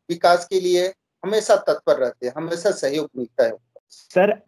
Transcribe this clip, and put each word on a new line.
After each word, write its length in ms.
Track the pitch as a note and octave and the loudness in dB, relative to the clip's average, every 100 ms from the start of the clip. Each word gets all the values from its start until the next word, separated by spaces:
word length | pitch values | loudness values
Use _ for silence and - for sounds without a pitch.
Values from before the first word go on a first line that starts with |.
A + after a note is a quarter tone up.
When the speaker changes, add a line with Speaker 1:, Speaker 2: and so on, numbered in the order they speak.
| - | -10
Speaker 1:
विकास 380 | F3 F3 F3 - | 0 4 2 0
के 140 | F#3+ | -2
लिए 260 | F3+ F3+ F#3 - _ _ | 0 0 0 -6 _ _
हमेशा 320 | F#3 G#3+ G#3+ G3+ | -4 -2 2 2
तत्पर 400 | F3 D3+ E3 C3+ | 2 -2 0 0
रहते 300 | B2 - B2 | -2 -4 -8
हैं, 60 | C#3+ | -8
हमेशा 340 | D#3+ E3+ G#3 | -8 -4 -2
सहयोग 400 | E3+ C3+ D3+ D3 C3 | -2 -4 -4 -6 -8
मिलता 280 | A#2+ - | -6 0
है। 220 | A#2 A2 _ _ _ | 0 -2 _ _ _
Speaker 2:
सर, 540 | - - F3+ G3+ G#3+ | -20 -4 0 0 0